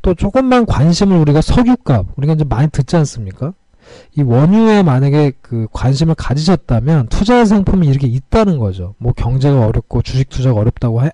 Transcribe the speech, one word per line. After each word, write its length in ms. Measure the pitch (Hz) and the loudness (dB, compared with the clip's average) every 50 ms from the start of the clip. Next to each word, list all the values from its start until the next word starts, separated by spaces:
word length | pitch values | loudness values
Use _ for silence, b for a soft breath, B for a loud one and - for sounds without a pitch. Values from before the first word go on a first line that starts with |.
또 120 | - 196 175 | -4 -4 -2
조금만 520 | - - 202 - 262 262 254 254 247 226 | -2 -2 -2 0 0 2 2 2 2 2
관심을, 500 | - - - 139 170 170 - 208 196 185 | 0 0 0 2 2 2 2 2 2 2
우리가 240 | 165 151 147 143 160 | 2 2 2 2 2
석유값, 680 | - - - 247 240 240 254 - - - 131 104 95 - - | 2 2 2 2 4 2 2 0 0 -2 -2 0 -2 -4 -6
우리가 180 | - 135 156 160 | -4 -2 -2 0
이제 100 | 156 151 | 0 -2
많이 240 | 131 113 113 151 151 | -2 0 0 -2 -2
듣지 280 | - - 127 - - | 0 -4 -4 0 0
않습니까? 580 | 165 147 - - 117 104 95 92 - 127 160 196 _ _ _ _ B B B B B B B B | 0 0 -2 -4 -10 -12 -12 -10 -10 -10 -10 -10 _ _ _ _ B B B B B B B B
이 60 | 147 | -2
원유에 600 | 139 120 117 127 151 175 202 226 226 220 214 202 | 0 0 2 2 4 4 4 4 4 4 4 4
만약에 500 | 185 156 127 127 139 143 143 151 147 139 131 - | 2 2 2 0 0 0 2 2 0 0 -2 -6
그 280 | - - 120 113 110 - | -10 -8 -6 -6 -6 -6
관심을 420 | - - - 127 139 131 160 160 160 | -6 -4 -2 -2 0 0 0 0 -2
가지셨다면 920 | - - - 123 151 156 190 185 - - - 127 110 113 151 165 147 117 107 | -2 -4 -4 -4 -2 0 0 0 0 0 -2 -2 -2 0 0 0 0 0 0
투자 360 | - - 202 214 247 240 233 | -2 -2 0 2 2 4 4
상품이 420 | 202 220 202 190 - 190 190 165 | 4 2 2 0 0 0 2 2
이렇게 200 | 143 135 143 139 | 2 0 0 0
있다는 520 | 120 117 135 - - - 220 214 196 165 131 | -2 -4 -4 -6 -2 0 0 2 2 0 -2
거죠. 360 | 110 98 92 92 87 95 - - | -2 -4 -6 -8 -10 -12 -12 -8
뭐, 140 | 117 120 | -6 -4
경제가 540 | - - - 117 127 135 135 143 143 127 110 | -4 -2 -2 -2 -2 0 0 2 2 2 2
어렵고 360 | 107 110 113 - - - 123 | 0 0 -4 -4 -4 -4 -4
주식 260 | - - - 131 135 - | -4 -2 -2 -2 -2 -2
투자가 320 | - - 127 131 120 104 | -4 -2 0 0 0 0
어렵다고 400 | 107 113 - - 120 117 113 117 | 0 -2 -2 -2 -2 -2 0 0
하-, 100 | 135 160 | -2 -2